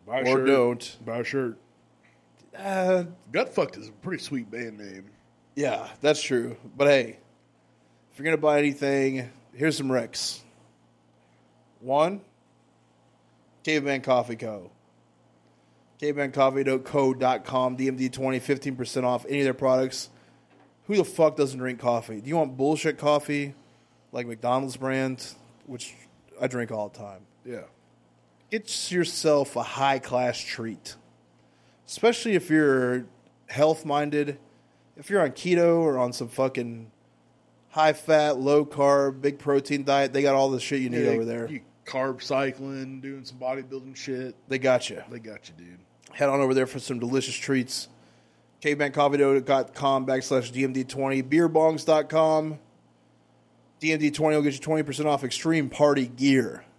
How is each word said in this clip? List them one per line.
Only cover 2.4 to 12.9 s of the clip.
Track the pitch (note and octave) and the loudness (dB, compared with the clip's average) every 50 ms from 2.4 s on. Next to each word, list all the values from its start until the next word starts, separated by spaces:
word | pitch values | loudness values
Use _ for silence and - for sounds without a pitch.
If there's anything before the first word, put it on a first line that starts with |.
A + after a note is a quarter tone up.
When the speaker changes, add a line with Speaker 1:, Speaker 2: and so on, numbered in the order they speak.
| - _ - | -20 _ -20
Speaker 2:
Uh, | - G3 G3 F#3+ F#3+ F#3 F#3 F#3 F#3 F3 E3 - - _ - | -10 -6 -4 -2 0 2 2 2 2 0 -2 -10 -20 _ -4
Speaker 1:
Gut | A#3 F3+ C4 C4 - | -2 -2 -2 0 0
Fucked | - E3 - - | -2 -2 -2 -4
is | - A2 | -16 -18
a | A2 | -18
pretty | G#2+ _ - F#3 F#3 - | -20 _ -10 -8 -8 -8
sweet | - - C#3+ B2+ A2+ G2+ | -8 -8 -8 -8 -8 -8
band | A2 A#2 A#2+ A2+ G#2+ G#2 | -10 -10 -10 -10 -12 -14
name. | G#2 G2 F#2+ F#2+ G2 G#2 _ _ _ _ _ _ _ _ _ | -16 -16 -16 -16 -18 -20 _ _ _ _ _ _ _ _ _
Speaker 2:
Yeah, | C#3 D3 C3 A2 G2 - - - - | -4 -2 -2 -2 -2 -6 -10 -14 -2
that's | - D3 D3+ D3 | 0 0 2 2
true. | - - C3+ A#2+ A#2 A#2+ A2+ - - A2 - | 0 0 0 0 0 -2 -10 -14 -18 -20 -2
But | B2+ C#3+ | 2 4
hey, | C#3+ C#3+ C3+ A#2+ A2+ A2+ - _ _ _ _ _ _ _ _ _ _ _ _ _ _ _ _ _ _ | 6 6 6 4 0 -8 -18 _ _ _ _ _ _ _ _ _ _ _ _ _ _ _ _ _ _
if | _ - | _ -6
you're | C#3 | 0
gonna | D#3+ E3 | 0 0
buy | D3 D3 D3+ D3 D3 | 4 4 4 4 6
anything, | D3 D3 C#3 C#3+ C#3+ C#3 C#3 C#3 C3+ C3+ C3 C3 B2 A#2 - - _ _ _ | 4 2 0 0 0 0 2 2 2 0 0 -2 -8 -10 -14 -20 _ _ _
here's | A#2+ C#3+ D#3+ C#3 | -2 0 0 0
some | - C#3 C3+ | 0 -2 0
recs. | C3 B2 A#2 A2 - - - - - - - _ _ _ _ _ _ _ _ _ _ _ _ _ _ _ _ _ _ _ _ _ _ _ _ _ _ _ | 0 0 0 -2 -8 -8 -6 -6 -8 -10 -16 _ _ _ _ _ _ _ _ _ _ _ _ _ _ _ _ _ _ _ _ _ _ _ _ _ _ _
One, | A2 B2 C3+ D3 D#3 F3 G3 G3+ - _ _ _ _ _ _ _ _ _ _ _ _ _ | -6 -2 2 2 2 2 0 -6 -14 _ _ _ _ _ _ _ _ _ _ _ _ _